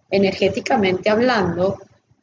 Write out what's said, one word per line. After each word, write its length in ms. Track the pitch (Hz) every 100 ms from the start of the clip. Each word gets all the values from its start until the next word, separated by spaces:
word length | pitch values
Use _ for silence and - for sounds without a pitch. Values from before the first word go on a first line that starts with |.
| _
energéticamente 1000 | 196 190 190 196 - - 254 190 185 208
hablando, 680 | 220 254 233 180 170 190 196 - _ _ _